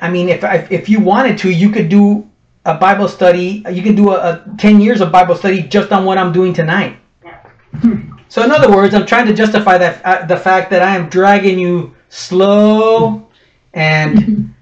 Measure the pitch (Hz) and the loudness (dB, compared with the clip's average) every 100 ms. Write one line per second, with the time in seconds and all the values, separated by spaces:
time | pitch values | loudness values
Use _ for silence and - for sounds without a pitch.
0 | 170 180 180 165 196 185 - 175 - 214 | -6 -4 -2 -2 -2 -4 -4 -6 0 0
1 | 180 214 262 170 190 170 208 214 160 202 | 2 0 0 -2 -2 0 0 0 0 2
2 | 202 208 - _ _ _ 160 160 185 196 | 2 0 -6 _ _ _ -6 -2 0 0
3 | 202 - 180 180 180 208 180 180 214 202 | -2 0 2 2 -2 -8 -8 -4 0 2
4 | 202 185 175 170 - - 208 208 214 220 | 2 0 -2 -6 -10 -2 4 4 4 2
5 | 175 180 175 170 196 185 147 202 202 196 | 2 2 2 0 -2 -4 -2 -2 0 -2
6 | 190 190 180 170 185 170 160 190 139 - | 0 -2 -2 0 0 -2 -2 -2 -4 -10
7 | _ _ - - - _ _ - 233 196 | _ _ -20 -20 -20 _ _ -4 -2 -2
8 | - - _ - 233 302 254 196 196 202 | -6 -20 _ -2 0 2 4 4 4 0
9 | - 233 214 214 214 214 - 180 170 - | 0 0 0 0 0 0 0 2 0 -2
10 | 185 180 170 175 185 - 262 202 190 190 | -2 -2 -2 -4 0 -2 0 0 0 -2
11 | 165 180 196 202 196 185 175 175 131 - | -4 0 2 2 0 -2 -2 -4 -6 -14
12 | _ - - 180 196 208 214 214 220 226 | _ -20 -6 0 2 4 4 2 2 2
13 | 226 214 - _ _ _ _ 170 156 156 | 0 -4 -12 _ _ _ _ -6 -2 -2
14 | 151 208 226 208 - - | 0 0 0 -2 -6 -12